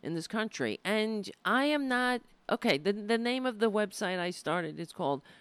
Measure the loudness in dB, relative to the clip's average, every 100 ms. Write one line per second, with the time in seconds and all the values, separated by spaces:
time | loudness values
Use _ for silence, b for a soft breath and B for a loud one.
0 | -6 -6 -4 -4 -4 -2 -2 -2 0 0
1 | 0 -2 -6 -6 0 2 4 2 0 0
2 | 2 0 -6 _ -2 0 2 2 2 0
3 | 2 2 2 0 -2 2 2 2 0 -2
4 | -2 0 -2 -4 -2 -2 -2 -6 -10 -4
5 | -2 -2 B B